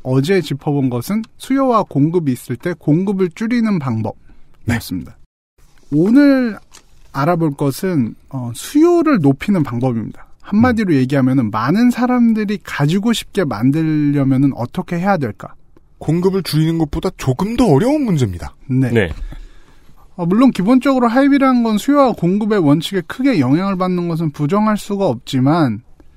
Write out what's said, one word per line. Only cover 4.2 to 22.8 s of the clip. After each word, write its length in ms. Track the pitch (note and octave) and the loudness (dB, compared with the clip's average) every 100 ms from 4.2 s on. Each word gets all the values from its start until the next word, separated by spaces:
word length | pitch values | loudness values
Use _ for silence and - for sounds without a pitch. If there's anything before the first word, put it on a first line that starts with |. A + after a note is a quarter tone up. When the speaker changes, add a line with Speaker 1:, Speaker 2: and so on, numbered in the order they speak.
| - - - - - A#2 - F#2+ B1 - | -20 -20 -20 -10 -6 -6 -6 -10 -10 -20
Speaker 2:
네. 460 | - _ _ _ - - - | -20 _ _ _ -20 -20 -4
Speaker 1:
오늘 680 | D3 F#3+ C4 C#4+ C4+ A#3+ G3+ - - _ - - | 0 4 6 6 4 0 -6 -16 -20 _ -20 -12
알아볼 420 | C3+ C#3+ F3 D#3+ C#3+ | -4 0 0 -2 -2
것은, 580 | C#3+ C3 F#3+ E3 A2+ - _ | -4 -2 -2 -2 -2 -6 _
어, 220 | C3 A#2+ | -10 -10
수요를 640 | A#2 - D4 E4+ E4+ D#4+ B3+ | -10 -2 2 4 4 2 2
높이는 400 | C#3 C#3 - G3 | 2 0 0 0
방법입니다. 640 | C#3+ A#2+ C3 A2+ G2+ - - - | 0 -2 -2 -2 -6 -12 -20 -20
한마디로 520 | - G#3 B3+ A3+ G3 | -4 2 2 2 2
Speaker 2:
음. 40 | C#3 | 2
Speaker 1:
얘기하면은 520 | B2+ C#3 B2+ C3 A2 | 2 2 2 2 0
많은 400 | G#2+ A#2+ G3 B3 | -2 0 2 2
사람들이 680 | A#3 B3 B3 A#3 A3 G#3 G3+ | 2 0 2 2 2 -2 -4
가지고 500 | - - D3 F#3+ A3 | -8 -2 0 0 0
싶게 320 | A3+ - G3+ | -2 -4 -2
만들려면은 1080 | D#3+ G#2 B2+ D3+ D#3+ D3+ C#3+ C#3+ C3+ C3 C#3 | -2 2 2 2 0 0 0 2 2 2 2
어떻게 460 | A2+ A#2+ - F3+ E3+ | 0 -6 -6 -6 -4
해야 160 | F#3+ F#3+ | 0 0
될까? 380 | B2 - - - - - _ _ | -2 -8 -16 -18 -20 -20 _ _
Speaker 2:
공급을 440 | - E3 F#3 F#3+ | -2 0 0 0
줄이는 360 | - D3+ D#3+ E3 | -2 0 0 0
것보다 320 | D#3 E3 F#3 - | -2 -4 -6 -4
조금 400 | - B2+ G3 A#3+ | -4 -2 -4 0
더 80 | A#3+ | 4
어려운 360 | C#3 A#3 D4+ | 4 4 0
문제입니다. 540 | B3+ D#3+ A2+ F2 D2+ - - | 0 0 0 -4 -12 -16 -4
Speaker 1:
네. 220 | B2+ C3 | -2 2
Speaker 3:
네. 200 | A2+ F2 D2 - - - - - - - - - - | 0 0 -4 -10 -12 -18 -20 -20 -20 -20 -20 -20 -6
Speaker 1:
어, 100 | E3+ | 0
물론 240 | G#3 C4 | 4 4
기본적으로 560 | - F#3 B3+ C#4+ C4 A#3+ | 2 2 2 2 0 2
하입이라는 560 | A#3+ C#4 C#4 C4+ B3 | 2 4 4 2 2
건 160 | A3+ G#3 | 2 0
수요와 360 | - C#4+ C#4 | 2 2 2
공급의 440 | - E3 G3+ G#3+ G#3+ | 2 0 0 0 2
원칙에 440 | D3 D3+ | 2 2